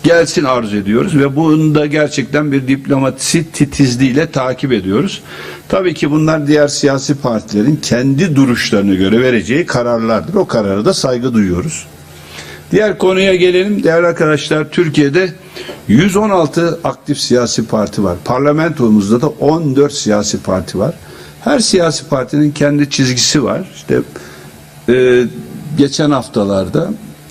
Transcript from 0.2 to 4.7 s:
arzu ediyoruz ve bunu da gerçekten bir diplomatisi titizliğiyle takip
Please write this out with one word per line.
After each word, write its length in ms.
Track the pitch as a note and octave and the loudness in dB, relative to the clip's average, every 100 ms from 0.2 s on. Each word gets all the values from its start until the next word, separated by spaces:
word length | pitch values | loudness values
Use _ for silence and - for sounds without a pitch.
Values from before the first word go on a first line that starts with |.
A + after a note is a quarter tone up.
| E3 - | 4 0
arzu 340 | C#3+ B2+ A2+ G#2 | 0 0 0 -4
ediyoruz 400 | G2 A2 E3 D#3 | 0 0 2 2
ve 180 | C#3 C3+ | 2 2
bunu 400 | D#3+ D#3 D#3 D3+ | 2 4 4 2
da 100 | D3 | 0
gerçekten 640 | D3 D3 C#3+ A#2 D3 D3+ | 0 0 -2 -2 -2 0
bir 160 | C#3 B2+ | -2 0
diplomatisi 840 | C#3 - C#3 C3+ C3 - E3 E3 | -2 0 0 0 -2 -2 -2 -2
titizliğiyle 800 | - C#3 - C#3 A#2+ C3 B2+ D#3+ | -2 -2 2 0 2 2 2 -2
takip 400 | C#3+ B2+ B2 C#3 | -2 -4 -4 -2